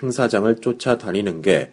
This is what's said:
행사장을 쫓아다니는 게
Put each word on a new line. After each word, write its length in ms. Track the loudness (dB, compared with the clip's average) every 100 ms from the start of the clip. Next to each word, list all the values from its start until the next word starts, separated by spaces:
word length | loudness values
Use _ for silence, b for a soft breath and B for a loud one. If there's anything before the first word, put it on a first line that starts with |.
행사장을 520 | -6 -2 0 2 2 2
쫓아다니는 840 | -2 -2 0 0 0 -2 -2 -2
게 300 | 2 2 0